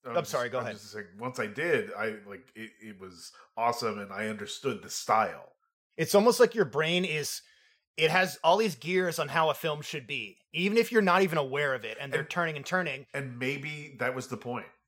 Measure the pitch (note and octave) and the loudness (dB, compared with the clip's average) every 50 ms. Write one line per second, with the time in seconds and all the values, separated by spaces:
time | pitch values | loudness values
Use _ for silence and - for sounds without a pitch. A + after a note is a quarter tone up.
0 | _ B2 A#2+ E3+ E3 - - C3+ A#2+ A#2+ G#2 B2+ A#2 A2+ G#2 G#2 - - - G#2+ | _ -2 -2 -2 -2 0 -2 -2 -2 0 -2 -4 -4 -4 -8 -10 -14 -12 -12 -12
1 | G2+ F#2+ F2+ G2+ A#2 B2+ B2+ - A2+ G#2+ G2+ C3+ D#3+ F3 D#3 A#2+ G2+ G2 E2+ G2 | -12 -12 -12 -10 -10 -8 -4 -4 -6 -4 -4 -4 0 2 2 0 0 -2 -6 -4
2 | G#2+ A2+ G#2 G#2 G2+ G2+ G2 F2+ - _ _ A2 A2+ G#2+ _ _ G#2 A2 G#2 F#2 | -4 -4 -4 -8 -14 -16 -16 -16 -18 _ _ -16 -16 -16 _ _ -18 -18 -16 -16
3 | F#2+ F#2 F2+ E2+ - - _ - - _ _ A2+ A2+ A#2 A#2 - B2 A2+ G#2 G#2 | -16 -18 -18 -18 -20 -20 _ -20 -20 _ _ 0 0 2 2 0 -2 -4 -4 -4
4 | G2+ G2 F#2+ G2 G#2+ A2 G#2+ G#2 G#2 - - - - C3+ A2+ G2 - - - - | -8 -8 -6 -6 -4 -4 -6 -8 -8 -10 -10 -6 -4 -4 -4 -4 -8 -10 -10 -8
5 | - - A2 A2 G#2+ F2+ - - - - _ _ _ _ _ _ _ _ _ - | 0 2 4 4 4 2 -2 -10 -16 -20 _ _ _ _ _ _ _ _ _ -4
6 | E3 - - G3+ G#3 B3 A#3 A#3+ A#3+ A3+ A3+ A3+ F#3 C3 A2 C#3+ D#3 D#3+ F3 F3+ | -2 6 6 8 8 8 8 6 6 4 6 2 0 2 2 0 2 2 2 2
7 | F#3 F3 D#3 D3+ C#3+ - - - - _ _ _ _ _ _ _ _ _ _ - | 2 0 -2 -4 -4 -4 -8 -10 -12 _ _ _ _ _ _ _ _ _ _ 0
8 | D#3+ D#3+ D#3+ F#3 F#3 F#3 - - - E3 F3+ G#3 A3+ G#3+ D3+ A#2+ - E3 F3+ F#3 | 2 4 4 4 2 2 -2 2 4 4 6 6 4 0 0 -4 -4 0 0 2
9 | F#3 F3 D#3+ E3 D3+ C#3 C3+ E3 D#3+ D#3 D3 - - D#3+ D3+ D3 C#3+ - - D3 | 2 0 0 -2 -4 0 2 2 4 4 2 0 -2 -4 -4 -4 -6 -8 -10 -10
10 | B2 G#2 C#3+ B2+ A2 G2 F#2 _ _ _ - D#3+ F3+ G3+ G#3 A#3 A#3 A3+ A#3 A3 | -8 -8 -8 -8 -8 -10 -14 _ _ _ -4 0 0 4 4 4 2 4 4 4
11 | G3+ F#3 F3 F#3+ F#3+ F#3 D#3+ D#3 C#3+ C3 C3 C#3+ D3 C#3 C3 B2 A2+ A2 A2 - | 6 6 6 6 4 4 2 0 0 0 0 0 0 0 0 -2 -4 -8 -8 -8
12 | C#3 C#3 C3+ D#3+ D#3 - - F3 E3+ E3 D3+ D3 C3+ - F3+ F#3 F3+ D#3 C3 C3+ | -8 -4 -2 -4 -4 -2 -2 -2 -2 -2 -4 -6 -6 -2 0 0 0 -2 -4 -8
13 | C#3 _ - C#3 C#3+ C3 A#2+ A#2+ B2+ C3 C#3+ C#3+ C#3 D3+ D3+ D3+ D3 D3+ C#3 G#2+ | -10 _ -8 -8 -6 -6 -6 -4 -2 -2 -2 -4 -6 -10 -10 -10 -12 -14 -6 -2
14 | A#2+ B2 B2+ B2+ B2 - A#2+ G#2+ - A#2+ B2 A2+ G#2+ - _ _ _ | -2 -2 -2 -4 -6 -6 -10 -8 -6 -6 -6 -6 -8 -10 _ _ _